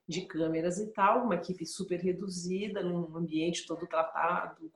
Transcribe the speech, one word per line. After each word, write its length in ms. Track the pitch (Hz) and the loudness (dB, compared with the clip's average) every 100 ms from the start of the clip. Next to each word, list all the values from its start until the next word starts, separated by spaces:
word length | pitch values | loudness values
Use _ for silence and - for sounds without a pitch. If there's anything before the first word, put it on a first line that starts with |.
| - | -6
de 140 | 170 | -4
câmeras 560 | 180 160 160 160 175 180 | -4 0 2 2 2 0
e 80 | 214 | -2
tal, 380 | - 196 247 | 4 6 6
uma 100 | 233 | 4
equipe 320 | 170 - 180 165 | 0 0 -4 -6
super 340 | - 185 175 | -6 -2 0
reduzida, 840 | 185 175 196 175 175 185 208 196 | 0 0 -4 -4 -2 -2 -2 -2
num 320 | 180 175 160 | 0 0 -2
ambiente 520 | 165 160 156 170 165 - | -2 -2 2 0 0 -4
todo 200 | 165 175 | -6 0
tratado, 840 | 160 160 - 165 180 - - 160 | 0 0 2 2 2 -2 -8 -16